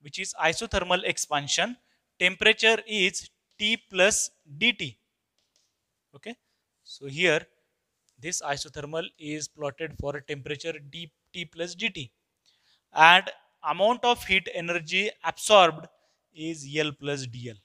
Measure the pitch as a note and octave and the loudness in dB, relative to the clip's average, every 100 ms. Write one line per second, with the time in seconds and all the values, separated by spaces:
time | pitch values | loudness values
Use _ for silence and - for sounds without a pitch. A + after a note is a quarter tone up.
0 | D3 C#3+ G3 - D#3+ E3 - G3+ F3+ F3+ | -14 -12 -10 -2 0 0 -2 -4 0 -2
1 | F#3 - - D3 C#3 - G3 B3 _ _ | 0 -4 -2 -4 -2 -2 -2 -4 _ _
2 | _ _ F3+ F#3 G#3+ G#3+ A3 A3+ - G#3+ | _ _ 0 4 2 4 4 2 0 0
3 | F#3 F#3+ - _ _ _ G#3+ A3+ _ F#3+ | 0 -2 -14 _ _ _ -2 -2 _ 2
4 | F#3 G#3+ - _ _ C#3+ A3 A#3+ D3 A#2 | 4 4 -4 _ _ -2 0 0 -6 -10
5 | _ _ _ _ _ _ _ _ _ _ | _ _ _ _ _ _ _ _ _ _
6 | _ C#3 G3+ A#3+ _ _ _ _ _ - | _ -20 -18 -18 _ _ _ _ _ -16
7 | C#3 C3+ F3+ D#3 - _ _ _ _ _ | -12 0 2 2 -2 _ _ _ _ _
8 | _ _ D3 F3+ D3+ C#3+ D3+ C#3+ D3 D#3+ | _ _ -8 -8 -4 -6 -6 -12 -8 -8
9 | F#3+ _ D3+ D3+ D3 _ C#3+ C3+ D#3+ D3 | -10 _ -10 -10 -10 _ -10 -8 -12 -8
10 | C#3+ C#3+ C#3 C#3+ B2+ C#3+ E3 D#3 C#3+ E3 | -8 -8 -10 -12 -10 -10 -8 -10 -12 -16
11 | E3 _ _ F3+ E3+ E3 F3 F3 A3 F#3+ | -18 _ _ -14 -14 -8 -10 -6 -6 -6
12 | A#2+ _ _ _ _ _ _ _ _ - | -14 _ _ _ _ _ _ _ _ 6
13 | D#3+ F3+ F#3 - _ _ E3 D#3+ G3+ A#3+ | 8 8 4 -12 _ _ -6 0 2 2
14 | A#3+ A#3+ - F#3+ F3+ F#3 E3+ F3 D#3 F#3 | 0 0 0 -2 -2 -8 -4 -6 -4 -2
15 | G#3 - E3 - - G#3+ F3 D#3+ - _ | -2 -4 -8 -6 6 8 8 4 -12 _
16 | _ _ _ D#3+ D#3 E3 C#3 C#3+ D3+ C#3 | _ _ _ -10 -8 -8 -6 -2 -2 -2
17 | C#3+ C#3+ C3 A#2+ A#2+ G#2+ | -6 -6 -6 -10 -12 -14